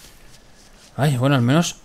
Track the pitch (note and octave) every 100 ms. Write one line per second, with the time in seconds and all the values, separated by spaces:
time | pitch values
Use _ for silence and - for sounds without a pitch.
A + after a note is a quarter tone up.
0 | - - - - - - - - - -
1 | C#3+ B2+ C3 C#3 A#2+ D3+ E3+ -